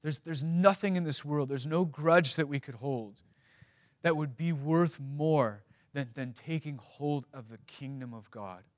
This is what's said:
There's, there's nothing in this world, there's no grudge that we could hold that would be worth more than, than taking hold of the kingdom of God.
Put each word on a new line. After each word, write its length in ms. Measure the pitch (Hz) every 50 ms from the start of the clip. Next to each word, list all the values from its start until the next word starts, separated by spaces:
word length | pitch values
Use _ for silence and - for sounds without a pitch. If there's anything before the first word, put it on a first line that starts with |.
| -
There's, 160 | 151 147 -
there's 240 | _ 165 160 139 139
nothing 540 | 165 165 175 185 196 190 - - 202 185
in 60 | 180 175
this 220 | 156 139 - -
world, 240 | 147 147 147 139 131
there's 160 | 139 135 123
no 180 | 151 156 170 185
grudge 520 | 165 135 - 151 165 165 175 170 131 -
that 120 | - 156
we 120 | 139 143 139
could 160 | - - 127
hold 460 | 110 120 143 135 120 113 104 104 - _ _ _ _ _ _ _ _ - _ _ _ _ _ _ _ -
that 120 | 170 165
would 220 | 151 151 143 123
be 140 | - 160 170
worth 480 | 165 143 139 147 160 165 175 160 - -
more 640 | 139 135 139 147 151 160 156 147 127 110 104 104 - _ _ _ _ _ _
than, 140 | 143 139 120 113
than 200 | - 131 123 117
taking 440 | - - 156 160 160 143 151 143 123
hold 460 | 107 - - - 143 147 147 143 123 _ -
of 160 | 135 117 110
the 80 | 113 110 143
kingdom 480 | - - - 139 131 139 135 127 123 117
of 160 | 110 104 -
God. 320 | - 113 104 95 92 90 95 _ _